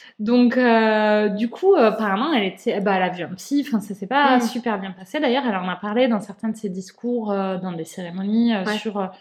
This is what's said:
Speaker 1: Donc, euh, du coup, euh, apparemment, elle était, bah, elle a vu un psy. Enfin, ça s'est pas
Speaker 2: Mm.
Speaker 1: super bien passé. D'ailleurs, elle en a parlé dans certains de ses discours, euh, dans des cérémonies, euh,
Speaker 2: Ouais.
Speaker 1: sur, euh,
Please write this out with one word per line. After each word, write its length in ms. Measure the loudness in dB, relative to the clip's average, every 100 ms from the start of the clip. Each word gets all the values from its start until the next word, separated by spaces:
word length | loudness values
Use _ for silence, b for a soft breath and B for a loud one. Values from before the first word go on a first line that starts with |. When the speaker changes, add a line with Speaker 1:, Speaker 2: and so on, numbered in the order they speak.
| b b
Speaker 1:
Donc, 360 | 0 4 4 4
euh, 720 | 4 4 4 2 2 2 2
du 200 | 0 -4
coup, 260 | 0 2
euh, 140 | 6 4
apparemment, 440 | 2 -2 -2 0
elle 120 | 0
était, 340 | -2 -4 -4 -2
bah, 140 | 0 0
elle 60 |
a 60 | 0
vu 140 | -4
un 100 | -10
psy. 300 | -10 -4 -4 -2
Enfin, 140 | -4
ça 140 | -4
s'est 120 | -10 -2
pas 300 | 4 6 4
Speaker 2:
Mm. 40 |
Speaker 1:
super 360 | 2 -2 -4 -4
bien 140 | -6
passé. 260 | -12 -8 -2
D'ailleurs, 240 | 0 0 0
elle 80 | -2
en 120 | -4
a 80 | -6
parlé 300 | -2 0 2
dans 120 | 0
certains 300 | -4 -8 -6
de 60 | -6
ses 120 | -6
discours, 640 | -8 -12 -10 -6 -4 -2
euh, 240 | -2 -2 -4
dans 160 | -6
des 120 | -8
cérémonies, 680 | -10 -12 -12 -8 -2 0 2
euh, 100 | 0
Speaker 2:
Ouais. 120 | -2 -4
Speaker 1:
sur, 220 | -4 -4
euh, 80 | -6 b